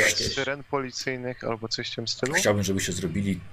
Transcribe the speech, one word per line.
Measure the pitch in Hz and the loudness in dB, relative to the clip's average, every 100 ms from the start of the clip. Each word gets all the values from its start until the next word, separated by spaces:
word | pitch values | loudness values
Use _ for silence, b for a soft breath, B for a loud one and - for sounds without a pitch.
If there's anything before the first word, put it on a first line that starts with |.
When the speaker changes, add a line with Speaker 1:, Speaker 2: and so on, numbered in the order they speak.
Speaker 1:
jakieś. | 107 - 110 | 4 4 0
Speaker 2:
syren | - 135 143 | 0 -2 -4
policyjnych | - 139 127 - - 127 123 123 | -2 -2 -2 -4 -4 -2 -4 -4
albo | 120 113 110 | -4 -4 -4
coś | - 120 | -4 -4
w | |
tym | - 113 | -4 -4
stylu? | - 120 | -2 0
Speaker 3:
Chciałbym, | 101 107 104 | 2 4 4
żebyście | 98 95 95 | 4 2 0
zrobili, | 87 90 - 101 180 - | 0 0 0 2 0 -2